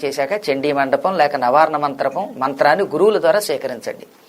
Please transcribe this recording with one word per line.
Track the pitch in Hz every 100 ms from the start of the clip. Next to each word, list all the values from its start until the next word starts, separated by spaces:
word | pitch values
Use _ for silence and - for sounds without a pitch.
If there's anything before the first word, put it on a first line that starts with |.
చేశాక | 143 143 139 208 160
చండీ | 135 143
మండపం | 139 135 139 185 190
లేక | 147 139
నవార్ణ | 123 139 156 151
మంత్రపం, | 143 131 143 170 202 -
మంత్రాన్ని | 127 135 143 170
గురువుల | 196 151 202 202
ద్వారా | 160 208
సేకరించండి. | 208 143 131 117 107 - - _